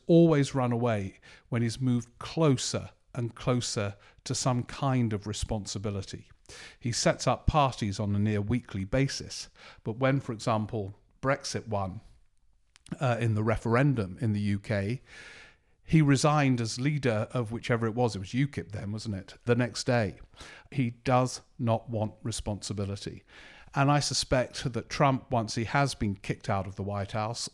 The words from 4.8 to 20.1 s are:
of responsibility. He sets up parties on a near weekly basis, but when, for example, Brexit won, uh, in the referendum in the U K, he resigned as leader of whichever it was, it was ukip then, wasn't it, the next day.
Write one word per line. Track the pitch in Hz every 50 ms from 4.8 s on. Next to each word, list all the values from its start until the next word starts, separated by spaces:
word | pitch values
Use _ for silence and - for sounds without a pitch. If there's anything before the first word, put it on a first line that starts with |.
| 143 135 131 127 120 110 107
of | 101 -
responsibility. | 104 104 - - - 113 107 95 - - 104 101 107 101 98 - - - - - - - _ _ - - - - - - -
He | - 123
sets | 117 - - 170 147 - - -
up | 120 - - -
parties | - 156 143 127 113 - 117 101 95 -
on | 107 101 101
a | 101
near | 104 107 107 101
weekly | 101 104 120 123 - - - 98 95
basis, | 95 - 131 139 139 - - - 85 - - - - - - - - - - -
but | 113 107 120
when, | 135 135 139 135
for | - - 117
example, | 107 - 127 113 107 107 101 - 110 98 95 - - _ _ _ _
Brexit | - 131 139 - - - - 104 - 113
won, | 101 101 98 95 90 110 - - - - _ _ _ _ _ _ _ _ _ _ _ _ _ - - -
uh, | 151 123 120 113
in | 120 113 107
the | 107 110
referendum | 113 110 104 - 117 113 120 143 147 131 113 98 90 92 -
in | 120 110 104
the | 104
U | 104 104 101 101
K, | - - 110 101 98 101 123 131 - - - - - - - - - - - _ _ _ _ _ _
he | - - 160
resigned | 151 139 139 120 - 151 147 151 143 135 127 117
as | 117 110 - 123
leader | 127 147 151 143 135 123 110 107 110 - -
of | 127 120 107
whichever | 117 113 - - 123 113 117
it | 113 107
was, | 120 123 113 98
it | 95
was | 95 -
ukip | - 123 143 139 - - - -
then, | 101 - - 101
wasn't | 107 107 - 110 101
it, | 95 - - - - -
the | 120 120
next | 117 127 117 - - -
day. | - 123 120 107 92